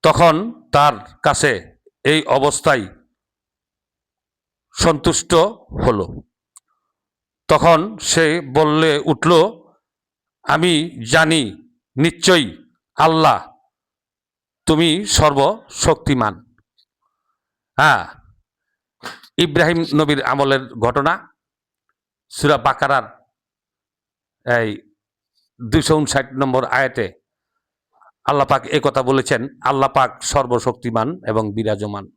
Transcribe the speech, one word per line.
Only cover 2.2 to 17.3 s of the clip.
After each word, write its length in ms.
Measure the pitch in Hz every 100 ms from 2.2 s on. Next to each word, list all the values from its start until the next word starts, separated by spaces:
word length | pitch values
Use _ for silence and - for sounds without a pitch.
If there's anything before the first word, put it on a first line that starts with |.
অবস্থায় 640 | 151 127 143 - - 131 92 - _ _ _ _ _ _ _ _ _ _ _ _ _ _ _ _ _
সন্তুষ্ট 600 | - 170 151 170 160 - 170 185 233 _ - -
হলো। 340 | 107 90 - - _ _ - _ _ _ _ _ _ _ _ _
তখন 500 | 151 160 160 190 220
সে 440 | - - 160 165 139 131
বললে 460 | 151 156 160 147 -
উঠল, 560 | 147 160 170 190 226 _ _ _ _ _ _ _ _
"আমি 600 | - 147 180 160 170 131 113
জানি 640 | 160 156 160 117 - _ _ _ 127
নিশ্চয়ই 680 | 160 - - 180 117 - _ _ _ -
আল্লাহ 560 | 156 160 156 104 - _ _ _ _ _ _ _ _ _ _ _ -
তুমি 400 | 156 165 160 208
সর্বশক্তিমান।" 1500 | - 151 139 139 226 - - - 156 - 131 107 95 _ _ _ _ _ _ _ _ _